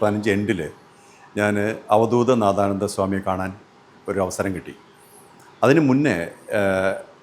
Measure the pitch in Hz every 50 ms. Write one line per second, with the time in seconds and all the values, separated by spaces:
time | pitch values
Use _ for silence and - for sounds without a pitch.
0 | 110 104 104 107 104 110 98 101 104 101 107 87 78 73 - - - - - -
1 | - - - - - - - 104 104 104 104 101 101 110 110 - - - 107 107
2 | 113 107 120 120 120 117 131 117 107 98 98 101 101 98 98 95 101 98 - -
3 | 98 95 98 95 95 98 95 92 92 95 95 - - - _ - _ _ - -
4 | - - 95 98 95 92 - - 98 98 92 82 - - 60 - - - - -
5 | - - - - - - - - - - - - - 123 143 165 156 131 127 139
6 | 151 139 98 85 85 - - - - - - 107 101 98 95 95 95 95 98 -
7 | - - - -